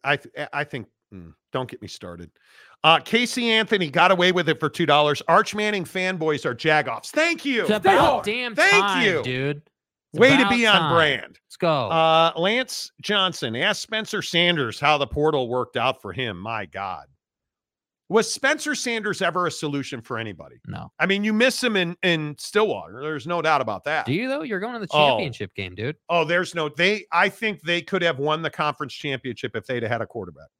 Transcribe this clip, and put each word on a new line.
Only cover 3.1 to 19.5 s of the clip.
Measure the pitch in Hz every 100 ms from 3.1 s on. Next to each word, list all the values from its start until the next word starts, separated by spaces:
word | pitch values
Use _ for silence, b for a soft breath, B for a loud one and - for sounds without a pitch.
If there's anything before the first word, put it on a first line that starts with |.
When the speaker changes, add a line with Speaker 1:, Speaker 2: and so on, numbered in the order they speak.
| 226 240 - 233
Speaker 1:
Anthony | 220 220 208 165
got | 151 180
away | 185 180
with | 180 160
it | 156
for | 156
two | - 160
dollars. | 147 151 143 -
Arch | 180 214 208
Manning | 214 208 160
fanboys | 190 185 185 156 147 151
are | 120
jagoffs. | 156 156 131 113 -
Thank | 302 339 339 277
you. | 240
Speaker 2:
It's | 185
about | 214 381 381 - 240
damn | 202 233 247 226
Speaker 1:
Thank | 370
Speaker 2:
time, | 403 392 196 220
Speaker 1:
you. | 160
Speaker 2:
dude. | 120 127 139 147 _ _ _ _ _
It's | 156
Speaker 1:
Way | 254
to | 277
Speaker 2:
about | 220
Speaker 1:
be | 240 226
on | 196
Speaker 2:
time. | 156 165
Speaker 1:
brand. | 151 123 - _ _
Speaker 2:
Let's | -
go. | 170 147 110
Speaker 1:
Uh, | 160 160 160 165 160
Lance | 185 233 254 - - _
Johnson, | - 202 185 - 127 113
ask | 190 202
Spencer | - 220 220 208
Sanders | - 170 175 170 120 -
how | 143 147
the | 139
portal | 147 151 151 120
worked | 123 120 123
out | 123 127
for | 101
him. | 87 120 87
My | 104 113 90
God. | 95 98 80 67 _ _ _ _ _ _ _ _ _ _
Was | 202 226
Spencer | - 269 302 294 269
Sanders | 247 226 208 185
ever | 180 175
a | 175